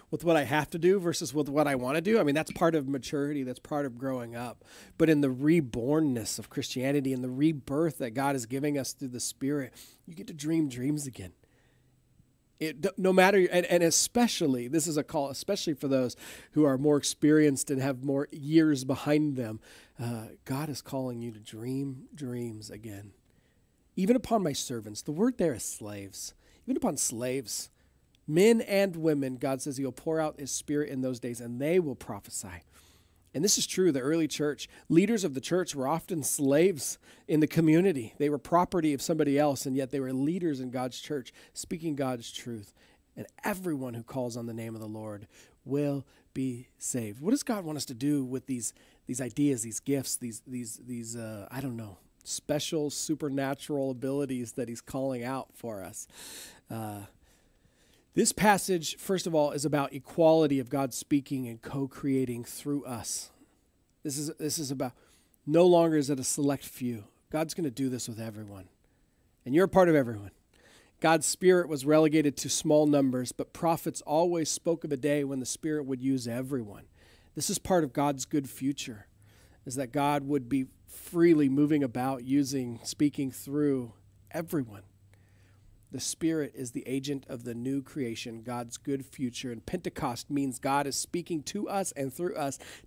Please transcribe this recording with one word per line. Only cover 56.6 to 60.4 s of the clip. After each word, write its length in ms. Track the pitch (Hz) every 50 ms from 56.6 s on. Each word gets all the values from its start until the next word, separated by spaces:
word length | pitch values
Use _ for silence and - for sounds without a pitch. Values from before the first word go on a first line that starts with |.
| _ -
Uh, 320 | 117 113 110 107 104 104 101 - _ _ _ _ _ _ _ _ _ _ _ _ _ _ _ _ _ _ _ _ -
this 160 | - 226 220
passage, 640 | - - 180 214 202 180 - - 185 170 151 - - -
first 280 | - - 196 175 -
of 80 | 185 165
all, 180 | 156 147 147
is 140 | - 147 135
about 260 | 156 143 147 139 135
equality 680 | - 139 - - - - 165 160 160 160